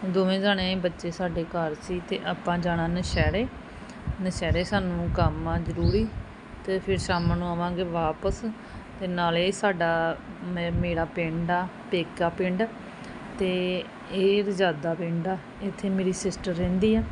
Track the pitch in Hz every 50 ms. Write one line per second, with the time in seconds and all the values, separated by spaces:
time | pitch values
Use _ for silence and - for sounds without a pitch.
0 | 208 190 175 190 190 185 190 190 196 208 202 190 185 185 190 190 175 175 170 -
1 | - 175 165 - 185 175 165 170 165 165 - 175 165 156 151 151 - - 185 180
2 | 170 - 190 190 - - 180 - - 185 175 175 170 175 170 170 165 165 170 175
3 | 180 - - 180 156 156 170 196 247 262 - - - - - - - - - -
4 | - - - - 185 185 180 - 185 160 165 170 180 185 214 202 185 180 175 170
5 | 170 170 160 190 170 160 151 160 160 165 165 170 170 170 165 170 170 170 180 208
6 | 226 214 - - - - - - - - - - - - 190 190 185 202 190 180
7 | - - 185 175 170 170 170 175 175 175 170 170 175 175 180 175 185 175 165 170
8 | 165 156 156 - - 196 196 - 240 226 214 - - - - - - - - -
9 | 190 180 180 175 175 170 165 170 175 185 196 - - 208 190 170 170 165 165 165
10 | 165 165 160 - - - - - - 180 180 175 170 175 170 170 175 175 175 160
11 | 165 165 - 175 170 160 160 165 170 170 180 175 180 185 - - - - - 180
12 | 165 165 - - 175 170 170 - 190 185 185 185 226 226 - - - - - -
13 | - - - - - - - - 196 185 180 185 180 180 180 180 - - - -
14 | - - 160 196 190 196 196 208 202 202 202 180 190 180 160 147 143 165 165 160
15 | 175 170 170 170 165 190 190 170 - - - - 202 202 190 - - 196 190 190
16 | 190 185 185 190 - 190 175 - - 190 175 165 180 180 180 185 196 220 214 220
17 | 220 -